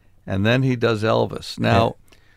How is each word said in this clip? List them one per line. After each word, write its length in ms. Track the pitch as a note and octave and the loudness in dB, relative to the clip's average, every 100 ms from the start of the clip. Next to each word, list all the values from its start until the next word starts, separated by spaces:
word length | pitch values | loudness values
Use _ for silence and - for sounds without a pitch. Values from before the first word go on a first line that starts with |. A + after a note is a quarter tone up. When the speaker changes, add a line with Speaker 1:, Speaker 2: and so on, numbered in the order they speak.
| _ _ - | _ _ -6
Speaker 1:
And 180 | G2 G#2 | -2 0
then 180 | B2+ | 2
he 120 | C3+ B2 | 0 0
does 280 | A2+ A2 | 0 0
Elvis. 560 | A2 A#2 A2+ A#2 - - | 0 0 -2 -6 -12 -4
Now, 240 | A2+ A#2 A2+ - - | 2 2 2 -2 -16
Speaker 2:
Yeah. 80 | - _ | -20 _